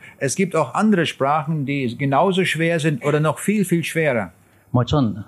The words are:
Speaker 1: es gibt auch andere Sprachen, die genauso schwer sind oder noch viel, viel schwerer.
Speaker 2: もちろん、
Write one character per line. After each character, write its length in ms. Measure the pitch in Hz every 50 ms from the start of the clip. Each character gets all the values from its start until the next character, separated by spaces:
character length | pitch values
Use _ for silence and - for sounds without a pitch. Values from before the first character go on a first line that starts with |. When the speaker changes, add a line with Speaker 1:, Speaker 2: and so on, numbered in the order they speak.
| - - - -
Speaker 1:
es 160 | 135 139 -
gibt 200 | - 196 185 -
auch 200 | 160 147 123 -
andere 300 | 170 196 220 208 175 156 123
Sprachen, 580 | - - 131 135 147 156 147 151 165 151 139
die 320 | 127 143 143 131 120 113 117
genauso 480 | 139 139 139 139 170 196 185 185 185
schwer 340 | - - 156 165 165 170 170
sind 240 | 147 160 151 120 -
oder 160 | 147 147 151
noch 200 | 151 156 147 -
viel, 260 | - - 208 214 196
viel 180 | - 175 170 160
schwerer. 460 | - - 165 160 147 127 113 98 87 - _ _ _ _ _ _ _
Speaker 2:
も 140 | - 123 120
ち 80 | - 156
ろ 80 | 151
ん、 240 | 135 107 92 107 104